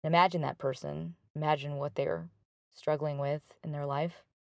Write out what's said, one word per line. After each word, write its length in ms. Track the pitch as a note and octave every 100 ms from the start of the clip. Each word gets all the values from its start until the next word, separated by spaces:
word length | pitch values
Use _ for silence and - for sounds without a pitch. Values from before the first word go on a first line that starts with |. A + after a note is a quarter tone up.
Imagine 380 | D#3 E3+ F#3 E3+
that 180 | C3+ -
person. 560 | C#3 B2+ D3 D3+ E3 - _ D3+
Imagine 400 | D3+ D3 C#3+ C#3+
what 180 | C#3+
they're 360 | - C#3 - E3+ _ _ _ _
struggling 440 | - - D3 D3+ C#3+
with 240 | C#3 D3 - -
in 80 | D#3+
their 160 | D3 C#3+
life. 380 | C#3+ E3+ - _ _